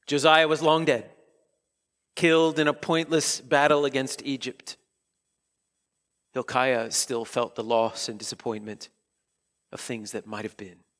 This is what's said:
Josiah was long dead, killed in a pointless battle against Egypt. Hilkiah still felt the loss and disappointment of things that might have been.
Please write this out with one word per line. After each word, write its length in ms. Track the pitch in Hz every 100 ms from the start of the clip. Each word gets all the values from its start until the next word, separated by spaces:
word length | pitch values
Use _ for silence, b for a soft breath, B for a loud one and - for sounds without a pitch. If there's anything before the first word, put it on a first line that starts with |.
| -
Josiah 420 | 147 151 156 160
was 140 | 156
long 220 | 160 160
dead, 260 | 160 120 - _ _ _ _ _ _ _ _ _ _ -
killed 420 | 170 160 160 156
in 80 | 151
a 80 |
pointless 680 | 147 - 160 156 160 143 -
battle 440 | 131 147 147 147
against 400 | 143 135 131 -
Egypt. 540 | - 135 127 - - - _ _ _ _ _ _ _ _ _ _ _ _ _ _ _
Hilkiah 580 | 131 120 127 131 120 113
still 360 | - - 117 113
felt 280 | 123 113
the 80 | -
loss 460 | 113 113 113 - -
and 100 | 107
disappointment 680 | - - 123 107 107 104 - _ _ _ _ _ _ _ _
of 100 | -
things 320 | - 117 104
that 140 | 107 107
might 180 | 107
have 120 | 107 -
been. 220 | 98 87 _